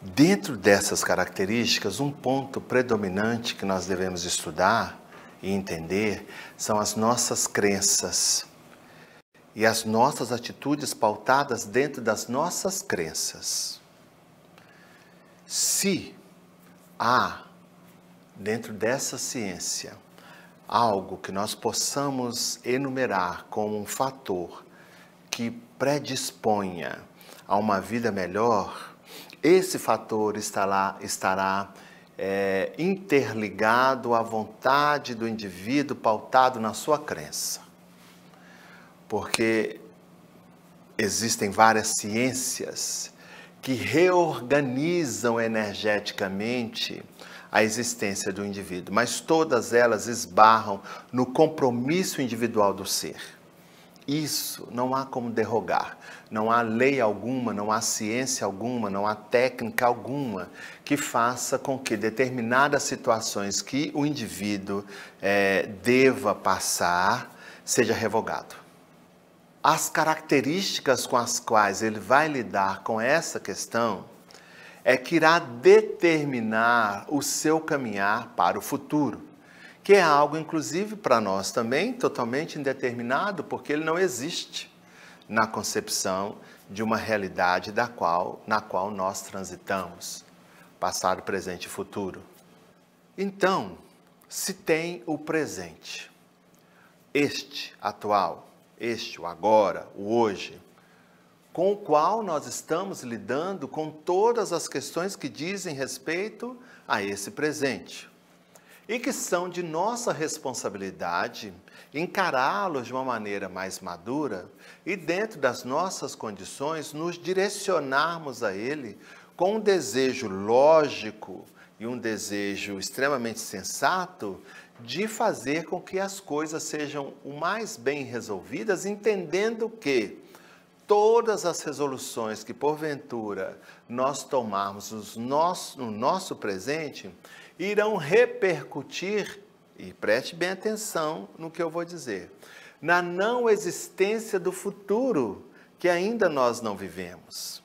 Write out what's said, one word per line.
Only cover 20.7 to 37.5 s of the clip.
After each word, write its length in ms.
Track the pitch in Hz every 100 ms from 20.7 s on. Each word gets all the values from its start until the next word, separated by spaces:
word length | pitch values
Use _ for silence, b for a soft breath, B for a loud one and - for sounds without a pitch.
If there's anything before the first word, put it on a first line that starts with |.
| 107 117 98 92 92
que 140 | -
nós 240 | 98 107 -
possamos 1040 | 113 104 - - 143 135 123 117 - -
enumerar 800 | 117 127 139 131 123 98 90 85 -
como 300 | - 107 107
um 60 | 101
fator 800 | - 131 131 - 92 85 - - B B B B B -
que 180 | - 117 117 - -
predisponha 1200 | 131 143 117 131 - - 117 107 98 87 69 50 - B B B B
a 100 | 98
uma 220 | 107 98
vida 320 | 90 117 117
melhor, 840 | 98 90 95 117 107 90 - - - B B B B 147
esse 320 | 185 185 123
fator 600 | - 110 113 110 107 104
está 280 | 104 - 98
lá, 320 | 98 95 -
estará, 680 | 101 - 101 95 95 98 98 B B B B -
é, 560 | 95 98 98 95 90 -
interligado 1400 | 170 190 - 143 131 113 107 92 107 120 131 131 117 117
à 80 |
vontade 880 | 107 110 107 - 127 139 147 147 127
do 140 | 117 113
indivíduo 680 | 110 101 87 98 139 143 127
pautado 640 | 117 107 - 131 127 123
na 140 | 110
sua 240 | 107 - 147
crença. 640 | - 82 76 - -